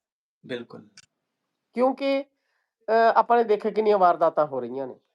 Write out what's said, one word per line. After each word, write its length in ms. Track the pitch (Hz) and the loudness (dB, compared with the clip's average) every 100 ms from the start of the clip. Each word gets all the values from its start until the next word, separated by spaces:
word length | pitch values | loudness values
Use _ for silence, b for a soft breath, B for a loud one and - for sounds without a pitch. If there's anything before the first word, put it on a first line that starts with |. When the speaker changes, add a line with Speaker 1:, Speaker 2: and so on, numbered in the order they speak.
| _ _ _ _ | _ _ _ _
Speaker 1:
ਬਿਲਕੁਲ। 420 | 117 123 117 117 104 - _ _ _ _ _ _ _ | -12 -12 -12 -20 -20 -20 _ _ _ _ _ _ _
Speaker 2:
ਕਿਉਂਕਿ, 520 | 233 262 262 277 269 285 _ _ _ _ _ - | -2 -2 -2 -4 -4 -6 _ _ _ _ _ -2
ਅਹ, 240 | 226 226 | 2 4
ਆਪਾਂ 220 | 214 220 240 | 2 2 2
ਨੇ 60 | |
ਦੇਖਿਆ 280 | 220 208 220 | 2 -2 -2
ਕਿੰਨੀਆਂ 260 | 202 214 208 | -2 2 4
ਵਾਰਦਾਤਾਂ 480 | 180 160 165 160 | 4 2 0 0
ਹੋ 160 | 151 131 | -2 -4
ਰਹੀਆਂ 260 | 120 131 131 | -8 -10 -10
ਨੇ। 80 | 107 _ | -14 _